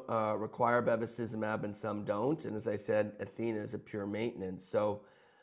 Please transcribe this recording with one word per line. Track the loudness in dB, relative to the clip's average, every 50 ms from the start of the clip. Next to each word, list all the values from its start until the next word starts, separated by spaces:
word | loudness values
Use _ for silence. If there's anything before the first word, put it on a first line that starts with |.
| -2 0
uh, | 0 2 2 2 2 0
require | -2 -4 0 2 4 4 6 6 6
bevacizumab | 4 4 2 2 -2 -2 -4 -4 -4 -2 -2 0 0 0 -2 -2
and | -4 -6
some | -4 -4 -4 -2 -2 0
don't. | 0 0 2 2 2 0 0 -2
And | -4 -4
as | -2 -2 -2
I | -2
said, | -2 0 2 4 4 4 2 0 -8
Athena | -10 -8 -4 -2 -2 0 0 -2
is | -2 -4 -6
a | -8
pure | -8 -6 -6 -4 -4
maintenance. | -2 -2 0 0 -2 -2 -4 -6 -6 -6 -6 -6
So | 0 0 2 2 2 0 -2 -6 -16 -20 -20 -20 -20 _ _